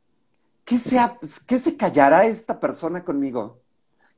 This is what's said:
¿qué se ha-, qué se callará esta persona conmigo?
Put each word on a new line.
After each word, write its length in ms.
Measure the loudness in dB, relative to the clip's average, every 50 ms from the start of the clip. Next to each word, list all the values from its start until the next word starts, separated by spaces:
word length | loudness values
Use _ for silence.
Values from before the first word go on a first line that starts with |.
| _ _ _ _ _ _ _ _ _ _ _ _ _
¿qué 120 | -4 -4 -2
se 220 | -2 0 2 2
ha-, 180 | 2 0 -2 -6 -16 -14 -14 -12 _ -4
qué 120 | -2 -2
se 180 | 0 -2 -2 -2
callará 480 | -2 0 2 4 6 6 6 6 4
esta 340 | 4 0 -4 -6 -10 -8 -4
persona 440 | -6 -6 -6 -6 -8 -8 -8 -8 -8
conmigo? 560 | -6 -6 -6 -6 -6 -6 -6 -8 -8 -12 _ _ _ _ _ _ _ _ _ _ _ _